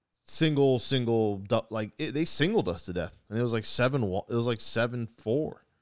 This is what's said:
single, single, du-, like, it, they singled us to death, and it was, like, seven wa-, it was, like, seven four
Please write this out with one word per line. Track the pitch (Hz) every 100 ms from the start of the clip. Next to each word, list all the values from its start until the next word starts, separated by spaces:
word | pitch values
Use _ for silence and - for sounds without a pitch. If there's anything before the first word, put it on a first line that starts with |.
| _ _
single, | - - 160 143 139 123
single, | - 135 117 113 107 101
du-, | 101 113 -
like, | 110 107 -
it, | 156
they | 139 170
singled | - 165 220 92
us | 82 -
to |
death, | 87 80 - _
and | 110
it |
was, | 120
like, | 113 -
seven | - 127 139 101
wa-, | 90 -
it | 117
was, | 120
like, | 113
seven | - 113 120 123 113 -
four | 110 135 156 - _ _